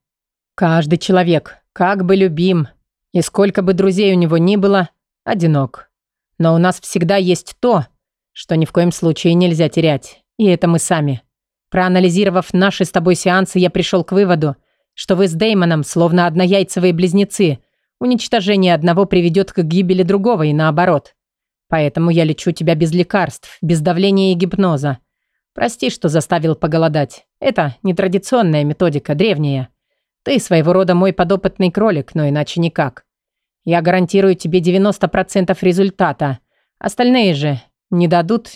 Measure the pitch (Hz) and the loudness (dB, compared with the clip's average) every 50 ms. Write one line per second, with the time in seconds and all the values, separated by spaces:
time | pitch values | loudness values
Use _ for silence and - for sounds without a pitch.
0 | _ _ _ _ _ _ _ _ _ _ _ - 190 165 165 170 156 147 175 160 | _ _ _ _ _ _ _ _ _ _ _ -2 -2 0 0 0 0 0 -2 -2
1 | - - 185 185 180 170 170 147 - - - - _ _ - - 185 185 202 196 | 0 0 0 2 2 2 0 -2 -2 -6 -14 -20 _ _ -6 -2 -2 0 0 0
2 | 180 175 196 196 190 185 156 156 175 190 185 170 147 113 - _ _ _ _ _ | 0 0 2 2 2 0 0 0 0 0 0 0 -2 -4 -8 _ _ _ _ _
3 | _ _ - 180 160 - - - 196 202 190 208 185 180 190 175 190 196 185 190 | _ _ -4 -4 -4 -2 -2 0 0 0 0 0 0 0 0 0 0 0 0 2
4 | 214 196 190 180 175 160 165 165 170 185 208 208 185 196 202 190 175 - _ _ | 2 2 2 2 2 2 2 2 2 2 2 2 2 2 2 0 0 -2 _ _
5 | _ _ _ _ - - 233 196 170 160 151 143 135 - - - - _ _ _ | _ _ _ _ -8 -6 -4 0 0 2 2 0 0 -2 -6 -12 -20 _ _ _
6 | _ _ _ _ _ _ _ - 165 165 165 170 175 180 180 - - - - 180 | _ _ _ _ _ _ _ -2 0 2 2 4 2 2 0 -2 -6 -8 -4 -2
7 | 170 165 196 202 185 180 180 - - - - _ - 247 226 175 117 - _ _ | 0 0 0 2 2 0 0 -2 -4 -10 -10 _ -2 0 0 0 0 -4 _ _
8 | _ _ _ _ _ _ _ - - - 165 160 160 - - 170 175 175 165 - | _ _ _ _ _ _ _ -16 -8 -4 -2 -2 -2 0 0 0 0 0 0 -2
9 | - 165 151 - - 170 170 175 180 180 165 156 165 147 - 165 165 156 147 131 | -2 -2 -2 0 0 0 2 2 2 2 0 0 -2 -2 0 0 0 0 0 -2
10 | - - - _ _ _ _ - 220 196 175 170 - 170 170 156 - - 180 160 | -4 -10 -20 _ _ _ _ 0 2 2 2 2 2 2 0 0 0 0 -2 -2
11 | 147 143 135 120 - _ _ _ _ _ _ _ _ _ - 185 185 185 185 185 | 0 -2 -4 -4 -8 _ _ _ _ _ _ _ _ _ -2 -2 0 2 2 2
12 | 185 180 170 190 208 196 175 185 175 - - 180 190 196 - - 190 - - 185 | 2 2 2 2 0 0 0 -2 -2 -2 0 0 0 0 0 -2 -4 -2 -2 0
13 | 165 180 180 - - 185 180 190 190 - - 185 180 175 - 180 175 - - 185 | 0 0 0 0 0 0 0 0 0 0 0 0 0 0 0 -2 -2 -2 -2 -2
14 | 165 - 190 196 202 180 180 160 156 147 135 - _ _ _ _ _ _ _ - | -2 0 0 0 2 2 2 0 0 -2 -4 -6 _ _ _ _ _ _ _ -10
15 | - - 190 170 202 185 160 160 214 226 220 190 175 170 165 156 139 - - 170 | -4 -2 0 0 0 0 0 -2 0 0 2 2 2 2 0 0 -2 -2 0 0
16 | 170 170 165 175 175 175 156 175 185 175 196 196 185 - - 185 175 185 175 165 | 2 2 2 2 2 2 2 0 2 2 2 2 0 0 -2 0 0 0 0 0
17 | 185 180 165 202 202 196 - - 202 165 139 - _ _ _ _ _ _ _ - | 0 0 2 0 0 0 0 0 0 0 0 -2 _ _ _ _ _ _ _ -6
18 | 247 247 254 220 - - 247 226 175 196 214 196 185 180 170 151 151 175 170 185 | -2 -2 -2 -2 -2 -2 -2 -2 0 0 0 2 2 2 2 2 2 0 2 2
19 | 202 - - 180 175 175 160 196 190 190 - - 170 151 165 185 190 175 185 180 | 0 2 2 2 2 2 2 0 0 0 -2 -4 -2 0 0 0 0 2 0 0
20 | 180 170 196 196 190 240 240 175 156 151 147 151 160 160 151 160 180 185 165 139 | 0 0 0 0 0 0 0 0 0 0 0 0 0 0 0 0 2 2 0 0
21 | - _ _ _ _ _ _ _ _ _ _ _ _ - - 160 151 143 - 165 | -2 _ _ _ _ _ _ _ _ _ _ _ _ -4 -2 -2 -2 -2 -2 0
22 | 165 170 165 170 165 156 156 - - 180 165 - 165 160 165 156 165 160 156 175 | 0 2 2 2 2 0 -2 -4 -4 -6 -4 -2 0 0 0 0 0 0 0 0
23 | 175 - - 202 175 - - - - - - - - 156 170 160 147 180 180 175 | -2 -2 -2 -2 -2 -4 -6 -10 -20 -20 -12 -6 -4 -2 -2 0 0 0 0 0
24 | 190 202 196 196 190 190 185 175 190 175 180 180 196 180 160 135 143 143 135 - | 0 2 2 2 2 0 0 0 -2 -2 0 0 0 0 0 0 -2 -4 -6 -6
25 | _ _ _ _ _ _ _ _ _ _ _ - - 233 - - - 247 - - | _ _ _ _ _ _ _ _ _ _ _ -4 -4 -4 -4 -4 -6 -6 -4 -4
26 | - 160 147 165 151 - 180 170 151 160 151 - - 160 156 165 165 160 151 156 | -2 -2 0 -2 -2 -2 -2 -2 -2 -2 -2 -2 -4 -2 -2 0 0 0 0 -2
27 | 143 123 - - _ _ _ _ - 269 226 - 165 143 123 - - 190 175 170 | -4 -4 -6 -14 _ _ _ _ -4 -2 -2 -2 -2 -4 -4 -6 -4 -4 -2 0
28 | 190 190 180 190 - - 254 240 220 170 156 151 147 147 151 - 190 170 143 147 | 0 0 -2 -2 -2 -2 0 0 2 2 2 0 0 -2 -2 -2 -2 -2 -2 -2
29 | - - 175 147 208 226 180 147 151 143 139 131 127 - _ _ _ _ _ _ | -4 -4 -2 0 0 0 0 0 -2 -2 -2 -4 -6 -8 _ _ _ _ _ _
30 | _ _ _ _ - - 277 226 - - 180 165 147 165 180 185 190 175 180 175 | _ _ _ _ -6 -2 -2 -2 0 0 0 2 2 2 2 2 2 2 2 2
31 | 185 196 180 - 180 170 196 190 - 185 - - 190 180 - 202 214 220 185 143 | 2 0 0 0 -2 0 -2 -2 -2 -4 -4 -2 -2 -2 0 0 0 0 0 -2
32 | 135 - - 165 151 143 143 151 147 - - 170 170 165 - - 151 131 - - | -4 -6 -4 -4 -2 -2 0 -2 -4 -4 -4 -2 -2 -2 -2 -2 -4 -4 -6 -12
33 | - _ _ _ _ _ _ _ _ _ _ _ _ 170 170 170 160 175 180 185 | -18 _ _ _ _ _ _ _ _ _ _ _ _ -2 -2 0 0 0 0 0
34 | 180 165 - 196 196 190 185 - - 170 160 185 160 180 180 190 196 208 190 - | 0 0 0 2 2 2 2 0 -2 -2 -2 0 0 2 2 2 2 0 0 -2
35 | - - - 190 190 - - 196 180 165 190 - 196 185 175 185 196 196 - - | -2 -2 -2 -2 -4 -2 -2 -2 -2 -2 -2 -2 0 0 0 2 0 0 0 -2
36 | 196 160 135 - 156 143 120 - _ _ _ _ _ _ _ - - 202 - - | -2 -2 -2 -2 -4 -4 -4 -6 _ _ _ _ _ _ _ -10 -8 -6 -4 -2
37 | 247 247 254 254 220 190 160 139 147 147 139 120 - _ _ _ _ _ 185 175 | 0 2 2 2 2 2 0 0 -2 -2 -4 -4 -8 _ _ _ _ _ -2 0
38 | 175 165 180 175 165 170 226 233 226 - - | 2 2 2 0 0 0 -2 -4 -4 -8 -10